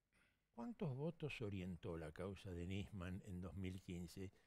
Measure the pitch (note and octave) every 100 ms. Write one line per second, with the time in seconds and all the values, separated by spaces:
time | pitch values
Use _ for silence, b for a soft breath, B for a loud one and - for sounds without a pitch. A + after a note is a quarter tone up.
0 | _ b b b b - A#3+ A3 E3 B2+
1 | D#3+ - D3 - G2+ G2 F2+ E2+ G2+ E2
2 | E2 D#2+ F#2 F#2+ F#2+ F2 F2 G2 - G2+
3 | F2 F#2 - F2+ F#2 F2 F#2 F#2 - F2
4 | F2 F#2+ F#2+ b